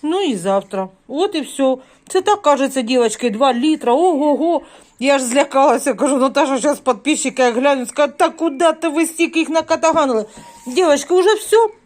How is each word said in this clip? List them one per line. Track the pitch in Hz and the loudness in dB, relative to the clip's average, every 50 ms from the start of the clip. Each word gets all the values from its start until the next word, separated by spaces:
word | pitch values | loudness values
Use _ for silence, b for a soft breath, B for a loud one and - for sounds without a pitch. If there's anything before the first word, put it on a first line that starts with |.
| - | -4
Ну, | 302 330 381 | -2 -2 -2
і | 403 339 247 | -2 -2 -2
завтра. | 185 165 196 196 196 196 - - 190 190 185 _ _ _ _ | -4 -2 -2 -2 -2 -2 -4 -8 -8 -8 -8 _ _ _ _
От | 247 294 359 415 415 | -4 -2 -2 -2 -2
і | 320 | -4
все. | 269 - - - 277 262 262 254 B B B B B - | -6 -6 -4 -2 0 0 0 -2 B B B B B -4
Це | - 370 370 | -4 -2 2
так, | - 415 403 - | 2 0 2 2
кажеться, | 294 285 247 269 269 262 269 247 | 2 2 2 0 -2 -2 -4 -4
дівчатки, | 214 262 254 240 226 214 - - 240 | 0 0 2 2 0 -2 -2 -4 -4
два | 202 214 269 269 254 | -2 0 0 0 0
літра. | 240 247 311 311 294 - 233 240 | 0 0 0 -2 0 0 0 0
Ого-го. | 277 339 381 349 277 294 302 294 226 302 330 339 294 B B B B B B B B | 2 2 2 2 2 0 0 0 0 0 0 -2 -2 B B B B B B B B
Я | 233 277 277 269 | 0 0 0 0
ж | 262 | 0
злякалася. | 240 233 285 285 285 - 269 269 294 247 - 277 285 240 | 0 0 0 0 2 2 2 4 4 2 2 0 -2 -2
Кажу: | 185 226 294 277 | 0 0 0 2
«Наташа, | 269 254 269 - 277 320 269 269 254 | 2 0 0 2 0 0 0 0 -2
щас | 196 302 285 - | 0 -2 -2 -2
підписчики, | - - 254 - - 277 311 - - 269 254 - 254 | -2 -4 -4 -2 0 -2 -2 -2 -2 -6 -2 0 0
як | 247 233 | 0 2
глянуть, | 226 262 285 285 269 247 214 | 2 2 2 2 0 -2 -8
скажуть: | - - 294 294 - | -2 -2 -2 -2 0
'Та | - 370 320 | 0 0 0
куди | 320 - 311 330 277 262 339 330 320 | 0 -2 -4 -4 -2 2 2 2 2
ти | 320 320 330 | 0 -4 -4
ви | 285 311 330 | 0 0 -2
стільки | 311 - - 339 294 - 320 | -2 0 -2 -4 -2 0 -2
їх | 320 - | -2 0
накатаганили?'» | 311 330 311 - 320 320 320 320 320 320 302 269 247 220 208 B B B B B B B B | -2 -2 0 0 -2 0 0 0 2 2 0 0 0 -2 -4 B B B B B B B B
Дівчатки, | 247 254 294 370 330 285 285 - - 349 | -6 -2 0 2 2 2 2 0 0 0
уже | 359 359 392 440 | 2 4 2 2
все | 427 - - - 440 466 427 - _ _ | 0 0 2 2 4 4 2 -2 _ _